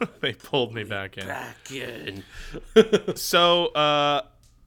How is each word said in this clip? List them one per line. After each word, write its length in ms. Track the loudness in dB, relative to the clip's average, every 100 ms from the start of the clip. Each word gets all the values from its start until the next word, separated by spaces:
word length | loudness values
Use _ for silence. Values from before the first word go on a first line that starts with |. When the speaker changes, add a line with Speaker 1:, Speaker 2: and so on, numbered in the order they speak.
Speaker 1:
<laughs> 200 | -8 -4
They 120 | -6
pulled 420 | -6 -2 0 0
me 80 | -4
back 340 | -6 -8 -8 -10
in. 120 | -10
Speaker 2:
Back 420 | -10 -10 -14 -14
in. 540 | -10 -10 -10 -12 -12 -14 -16 -14 -14 4
<laughs> 400 | 6 6 2 -2
Speaker 1:
So, 520 | -6 0 4 4 4 2
uh, 540 | 2 2 2 2 0 -4 _ _ _